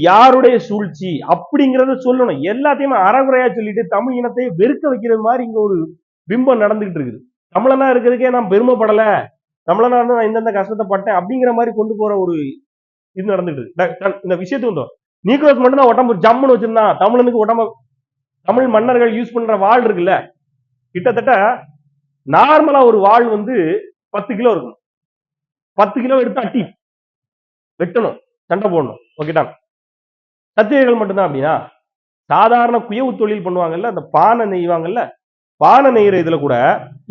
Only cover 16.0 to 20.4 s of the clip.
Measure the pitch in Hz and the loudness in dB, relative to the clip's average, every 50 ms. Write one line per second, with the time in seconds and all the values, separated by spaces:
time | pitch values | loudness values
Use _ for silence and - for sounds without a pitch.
16 | 262 233 226 175 160 220 233 254 277 269 247 208 226 220 220 226 214 196 160 - | 2 0 0 2 2 2 2 4 4 2 2 2 0 0 0 2 2 2 2 2
17 | 180 214 240 247 247 247 233 226 214 208 233 233 220 208 - - _ _ _ _ | 0 2 2 2 2 2 2 0 0 0 0 -2 -2 -4 -6 -12 _ _ _ _
18 | _ _ _ _ _ _ _ _ _ 185 214 247 262 247 220 214 226 247 254 240 | _ _ _ _ _ _ _ _ _ -2 0 0 2 2 2 2 2 2 2 2
19 | 240 233 214 233 240 - - 233 233 220 220 196 190 202 233 254 240 214 202 175 | 2 2 0 -2 -6 -6 -6 -6 -2 -2 -2 0 2 2 2 2 2 0 -2 0
20 | 175 190 175 127 - - _ _ | 0 0 0 -2 -2 -8 _ _